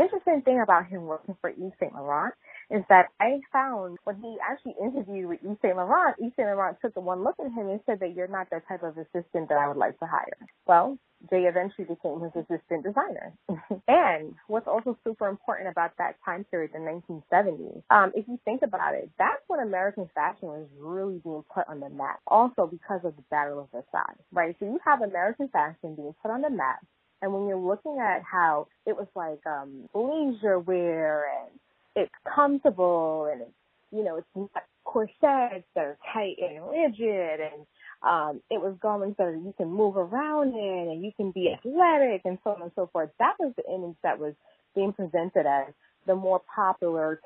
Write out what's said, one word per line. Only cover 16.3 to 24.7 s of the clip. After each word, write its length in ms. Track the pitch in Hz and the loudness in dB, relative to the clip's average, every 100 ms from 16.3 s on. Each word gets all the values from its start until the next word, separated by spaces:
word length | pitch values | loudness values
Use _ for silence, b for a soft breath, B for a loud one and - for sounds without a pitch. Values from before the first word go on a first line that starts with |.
| 175 | -8
period, 280 | 202 175 156 | -6 -6 -4
the 40 | 160 | -6
nineteen 440 | 160 170 - 160 - | -8 -8 -10 -14 0
seventies, 500 | 180 202 156 - - - | 2 2 -2 -8 -12 6
um, 240 | 208 190 | 6 6
if 140 | - 220 | 2 -6
you 100 | 247 | -8
think 160 | - 254 | -4 -2
about 320 | 254 190 147 | -2 0 -2
it, 140 | 143 156 - | -2 -6 0
that's 240 | 202 539 - | 0 0 -4
when 140 | 277 | -4
American 500 | 226 185 196 202 175 | -2 0 -2 -4 -8
fashion 340 | - 156 202 175 | -4 -4 -4 -12
was 180 | 151 151 139 | -12 -14 -16
really 420 | 151 185 196 180 | -10 -6 -6 -8
being 180 | 165 156 - | -8 -10 -8
put 140 | 190 - | -6 -6
on 120 | 151 | -6
the 80 | 139 | -12
map, 320 | 139 139 - - | -8 -8 -6 2
also 400 | 214 247 247 170 | 4 4 2 -2
because 340 | 170 - 190 | -2 -6 -4
of 120 | 175 147 | -4 -8
the 80 | 135 | -4
Battle 300 | 151 143 143 | -2 -2 -4
of 100 | 139 | -10
Versailles, 480 | 123 - - - - _ | -14 -8 -6 -6 -8 _
right? 240 | 175 165 175 | -2 -2 -2
So 60 | |
you 120 | 202 | -6